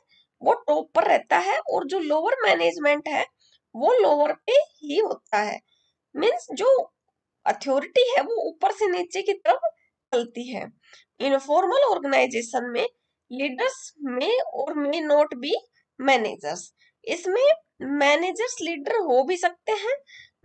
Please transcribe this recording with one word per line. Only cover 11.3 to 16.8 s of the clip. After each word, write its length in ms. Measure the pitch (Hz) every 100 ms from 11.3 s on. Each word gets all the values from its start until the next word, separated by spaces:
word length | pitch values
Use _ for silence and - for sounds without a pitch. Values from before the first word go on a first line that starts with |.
| 269 277 311 370 539 523
ऑर्गेनाइजेशन 800 | 349 277 262 254 233 233 254 247
में 140 | 233 226 _ _ _ -
लीडर्स 640 | 254 285 254 508 - - 302 277
may 200 | 247 339 494 659 -
or 80 | 277 294
may 260 | 285 330
not 340 | 302 294 302 240
be 100 | 285 - _ _ _ -
managers। 680 | 269 254 214 - 147 180 - _